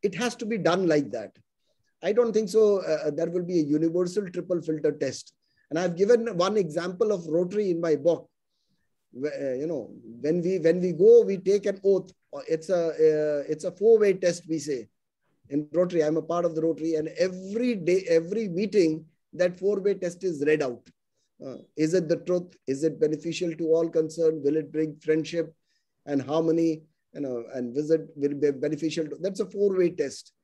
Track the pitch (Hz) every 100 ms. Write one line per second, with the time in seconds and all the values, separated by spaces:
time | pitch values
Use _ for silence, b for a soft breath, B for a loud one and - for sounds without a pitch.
0 | 208 175 240 - 220 226 165 180 180 151
1 | 131 113 101 _ _ _ _ _ _ _
2 | 175 214 233 214 214 202 214 196 160 156
3 | 151 143 170 180 175 180 147 151 165 165
4 | 180 180 190 175 165 175 147 156 151 147
5 | 139 127 - _ _ _ _ 151 185 170
6 | 196 240 226 180 190 214 175 151 175 185
7 | 214 202 165 160 180 208 202 170 170 151
8 | 147 160 - _ _ _ _ _ _ _
9 | _ 120 143 139 139 127 156 156 107 107
10 | 113 117 135 175 170 190 160 180 180 156
11 | 202 240 196 196 185 202 202 190 196 190
12 | 175 _ _ 143 139 160 160 180 165 147
13 | 156 151 151 147 143 156 185 180 214 226
14 | 208 185 185 175 - 160 147 135 107 _
15 | _ _ _ _ _ 143 151 156 180 175
16 | 151 160 156 170 175 160 160 143 160 156
17 | 156 151 185 185 190 214 247 220 160 185
18 | 185 165 165 214 214 165 208 208 165 156
19 | 156 _ _ 156 180 180 190 208 196 190
20 | 180 175 185 151 143 156 135 120 _ _
21 | _ _ _ _ 135 123 - - 156 180
22 | 160 165 - 180 180 _ - 135 160 156
23 | 151 151 160 - 180 160 165 160 165 165
24 | 160 156 160 160 139 156 143 151 156 147
25 | 156 156 156 170 160 _ _ _ _ _
26 | - 143 127 160 165 165 165 156 - _
27 | _ - 139 123 113 131 123 123 151 160
28 | - 147 143 143 147 135 147 151 160 156
29 | 156 - 180 190 196 202 202 190 175 -
30 | 139 - - _